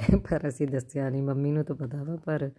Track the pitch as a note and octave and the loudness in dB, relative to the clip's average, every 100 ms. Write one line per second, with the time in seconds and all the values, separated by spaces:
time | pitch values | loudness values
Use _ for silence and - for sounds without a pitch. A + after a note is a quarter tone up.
0 | A2 F#3+ - D#3+ D3 C3 C#3+ C3 B2 C#3+ | 6 6 4 0 0 0 0 0 -2 -2
1 | C3+ C3+ C#3 C3+ C#3+ D3+ D3+ C#3+ B2+ C#3+ | -2 0 0 0 0 0 -2 -4 -6 -6
2 | C#3+ E3 E3 D3+ C#3 | -6 -6 -4 -2 -2